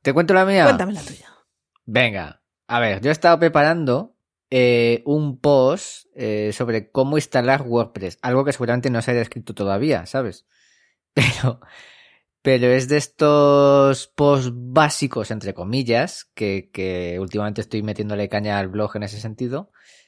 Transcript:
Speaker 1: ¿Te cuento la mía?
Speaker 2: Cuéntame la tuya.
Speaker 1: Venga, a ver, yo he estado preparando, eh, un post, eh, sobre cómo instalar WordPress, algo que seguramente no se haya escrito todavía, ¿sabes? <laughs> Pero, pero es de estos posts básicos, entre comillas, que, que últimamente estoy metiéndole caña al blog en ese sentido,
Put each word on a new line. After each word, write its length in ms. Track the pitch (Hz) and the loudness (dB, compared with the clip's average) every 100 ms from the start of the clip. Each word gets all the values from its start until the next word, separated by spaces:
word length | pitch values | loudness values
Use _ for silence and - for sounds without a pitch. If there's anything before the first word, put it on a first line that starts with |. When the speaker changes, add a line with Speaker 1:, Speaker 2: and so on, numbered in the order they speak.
Speaker 1:
¿Te 120 | - | 0
cuento 200 | 139 170 | 2 4
la 120 | 190 190 | 4 4
mía? 180 | 196 | 6
Speaker 2:
Cuéntame 300 | 147 - 180 | 6 4 -2
la 80 | 202 | -8
tuya. 260 | - - - _ _ _ _ _ - | -12 -18 -20 _ _ _ _ _ -4
Speaker 1:
Venga, 560 | 113 120 98 78 - _ _ _ | 0 0 -2 -10 -16 _ _ _
a 120 | 120 | -2
ver, 220 | 117 98 | 0 0
yo 80 | 123 | -2
he 20 | |
estado 260 | 156 170 165 | 2 4 4
preparando, 760 | 165 156 147 170 147 123 - _ _ _ _ | 4 4 2 2 0 -2 -4 _ _ _ _
eh, 520 | 131 123 120 117 117 - | 2 4 4 2 0 0
un 340 | 151 151 127 | -2 -2 -2
post, 680 | 147 143 131 185 - - _ - | 2 4 4 0 -8 -18 _ -8
eh, 360 | 113 107 107 | -4 -2 -4
sobre 400 | 104 120 110 101 | -4 -4 -4 -4
cómo 260 | - 135 151 | -2 0 0
instalar 440 | - 135 120 135 | -2 -2 0 0
WordPress, 560 | 127 117 117 - 92 - | 0 -2 -2 -6 -10 -8
algo 220 | 131 127 | -2 0
que 80 | 139 | 0
seguramente 380 | 135 120 123 131 | -2 -2 -2 -2
no 120 | 120 | -2
se 100 | 113 | -2
haya 100 | 120 | -2
escrito 320 | 110 - - 104 | -4 -8 -14 -6
todavía, 500 | 98 98 147 117 87 | -2 -2 0 -2 -4
¿sabes? 400 | 135 120 - _ _ _ _ | -6 -6 -10 _ _ _ _
<laughs> 340 | _ _ _ | _ _ _
Pero, 460 | - 120 - 127 113 - - - - _ _ _ _ | -2 0 0 -4 -6 -14 -20 -20 -20 _ _ _ _
pero 260 | - 131 123 | 0 2 4
es 200 | 127 127 | 2 2
de 100 | 147 | -2
estos 1080 | - _ 151 147 143 143 143 139 139 131 - | -2 _ 2 4 6 6 6 6 4 2 -6
posts 440 | - 143 143 123 | 0 2 4 0
básicos, 760 | 120 123 131 151 - 135 120 104 | -8 -2 2 2 0 -4 -4 -6
entre 240 | 107 98 | -6 -8
comillas, 760 | 95 90 127 120 117 175 - - | -8 -4 -4 0 0 0 -8 -20
que, 360 | - 107 98 92 | -6 -4 -4 -8
que 440 | - 95 90 87 87 | -8 -6 -4 -6 -6
últimamente 420 | 95 104 104 104 | -6 -6 -6 -6
estoy 220 | 104 110 | -6 -6
metiéndole 460 | 107 104 104 104 101 | -6 -8 -6 -6 -4
caña 280 | 104 104 101 | -4 -4 -4
al 100 | 95 | -4
blog 260 | 104 107 107 | -4 -6 -6
en 80 | |
ese 160 | 101 104 | -10 -10
sentido, 520 | 110 107 123 135 202 _ _ _ | -12 -10 -8 -8 -12 _ _ _